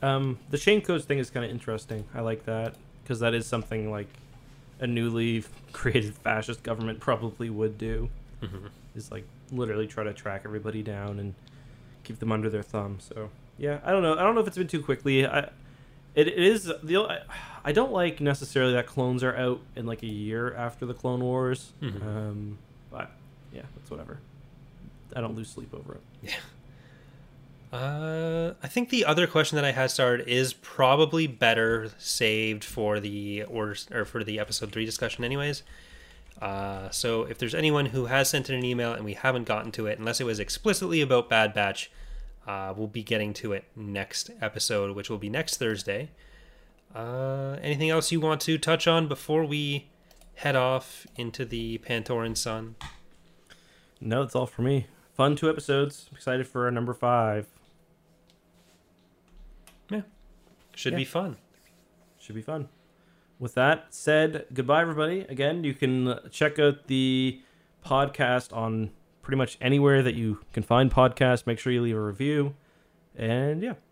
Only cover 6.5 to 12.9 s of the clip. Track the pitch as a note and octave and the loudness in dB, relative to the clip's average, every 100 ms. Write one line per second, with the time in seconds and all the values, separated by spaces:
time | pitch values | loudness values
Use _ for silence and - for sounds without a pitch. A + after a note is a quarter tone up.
6.5 | A2+ A#2 A2+ A2+ A2 C#3 A2 A2+ - A#2 | -8 -6 -4 -4 -2 0 0 -2 -6 -6
7.5 | G#2+ A2 G#2+ A2+ A2 A#2+ - - - G#2 | -2 -2 -2 -4 -4 -4 -8 -14 -12 -12
8.5 | F#2+ G2+ - - A2 G#2 G#2 G2+ - - | -10 -14 -18 -16 -16 -12 -14 -14 -20 -10
9.5 | B2+ A#2 G#2+ G#2+ - G#2+ G2 G#2 G2 G#2+ | -4 -2 -2 -4 -4 -6 -6 -8 -8 -8
10.5 | G#2+ G#2+ A2 G#2+ G2+ G2+ G2+ G2+ - - | -6 -6 -6 -6 -6 -6 -6 -8 -10 -16
11.5 | - - - - - - A2 A2 A2 A2 | -20 -20 -20 -20 -18 -16 -6 -2 0 0
12.5 | G#2+ - G#2+ G2+ | -2 -4 -6 -6